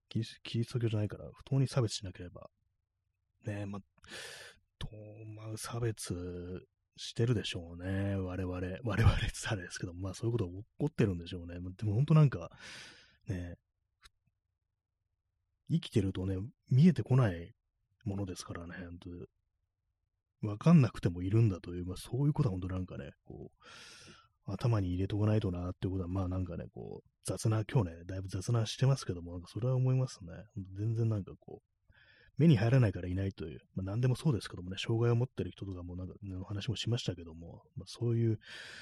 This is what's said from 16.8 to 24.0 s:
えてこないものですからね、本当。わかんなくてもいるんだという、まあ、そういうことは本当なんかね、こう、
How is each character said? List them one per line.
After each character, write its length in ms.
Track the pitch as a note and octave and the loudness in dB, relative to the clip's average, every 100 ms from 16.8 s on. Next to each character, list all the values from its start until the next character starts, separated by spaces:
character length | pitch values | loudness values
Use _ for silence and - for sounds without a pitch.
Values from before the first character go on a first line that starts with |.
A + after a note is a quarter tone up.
| F3+ | 8
え 60 | |
て 100 | - | 6
こ 140 | - B2+ | 4 6
な 160 | A2+ | 6
い 220 | E2+ E2+ - _ _ _ _ | 2 -8 -16 _ _ _ _
も 120 | G#2 G2 | -6 -4
の 80 | |
で 120 | F#2+ F2 | -4 -6
す 80 | |
か 100 | - | -10
ら 140 | F2+ E2+ | -10 -10
ね、 60 | F2+ | -10
本 200 | F2 F2 | -12 -12
当。 120 | F2 F2 - _ _ _ _ _ _ _ _ _ _ - | -12 -10 -12 _ _ _ _ _ _ _ _ _ _ -6
わ 160 | G#2 G#2 | -4 4
か 140 | D#3+ | 8
ん 100 | E3+ | 8
な 80 | A#2 | 8
く 120 | - | 2
て 80 | G#2 | -2
も 140 | E2+ | 0
い 80 | F#2 | 2
る 120 | A2 | 6
ん 60 | A#2 | 6
だ 120 | F2 | 4
と 140 | F2 | -6
い 80 | F2 | -6
う、 20 | |
ま 100 | F2 | -6
あ、 20 | F2+ | -8
そ 140 | - B2 | -6 0
う 40 | C#3+ | 2
い 40 | |
う 20 | |
こ 120 | D3+ | 2
と 40 | B2 | 0
は 40 | |
本 80 | F#2 | 0
当 80 | F#2 | -4
な 100 | F#2 | -4
ん 80 | F2+ | -4
か 100 | - | -8
ね、 140 | - - | -10 -14
こ 260 | - - - | -18 -14 -16
う、 1040 | _ - - - - | _ -20 -20 -20 -20